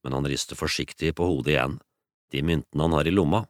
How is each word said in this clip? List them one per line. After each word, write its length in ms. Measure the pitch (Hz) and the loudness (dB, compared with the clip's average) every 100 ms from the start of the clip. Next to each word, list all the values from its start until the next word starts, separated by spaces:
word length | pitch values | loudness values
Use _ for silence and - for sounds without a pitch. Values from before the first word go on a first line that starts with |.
| 65 | -4
men 80 | |
han 160 | 65 71 | -2 -2
rister 240 | 67 - | -2 -6
forsiktig 560 | - 80 - - - 82 80 | -6 -4 -4 -6 -4 -4 0
på 80 | 87 | 0
hodet 300 | 73 73 71 | 0 2 2
igjen. 180 | 67 - _ _ _ _ _ | 0 -4 _ _ _ _ _
De 80 | 71 | -4
myntene 480 | 78 80 - 73 82 | 0 0 -2 0 2
han 80 | |
har 160 | 78 78 | 4 4
i 60 | 98 | 2
lomma 240 | 76 101 | 2 0